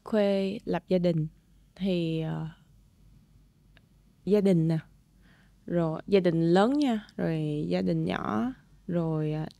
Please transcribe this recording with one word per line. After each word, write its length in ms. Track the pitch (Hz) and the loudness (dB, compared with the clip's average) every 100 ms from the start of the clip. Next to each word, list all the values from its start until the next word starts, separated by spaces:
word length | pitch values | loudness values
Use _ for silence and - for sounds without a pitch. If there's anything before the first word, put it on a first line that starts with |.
Khuê 540 | - 214 202 196 190 214 | -2 2 2 2 -2 -6
lập 200 | - 175 - | -6 -6 0
gia 100 | 185 | 0
đình 280 | 175 165 156 - _ _ _ - | 2 0 -2 -8 _ _ _ -6
thì, 440 | 196 180 165 160 | -2 -2 -2 -2
ờ, 280 | 160 160 160 - _ _ _ _ _ - _ _ _ _ _ _ _ _ _ _ | -4 -6 -8 -12 _ _ _ _ _ -20 _ _ _ _ _ _ _ _ _ _
gia 160 | 180 208 | 0 2
đình 280 | 196 170 160 | 4 4 2
nè, 100 | 160 - _ _ _ _ _ _ _ - | 0 -4 _ _ _ _ _ _ _ -6
rồi 360 | 175 165 160 - | -2 -2 -4 0
gia 140 | 196 | 2
đình 220 | 180 165 | 4 2
lớn 360 | 165 180 220 285 | 4 4 4 2
nha, 280 | 285 220 - - | 0 -2 -6 -6
rồi 500 | 175 160 151 147 165 | -4 -2 -2 -4 -2
gia 140 | 180 | -2
đình 220 | 185 165 | 0 -2
nhỏ, 480 | 160 - - 220 240 254 _ _ - | -2 -4 -4 -4 -4 -8 _ _ -6
rồi, 460 | 175 165 156 151 | -4 -2 -2 -2
ờ, 140 | 151 156 - | -4 -8 -12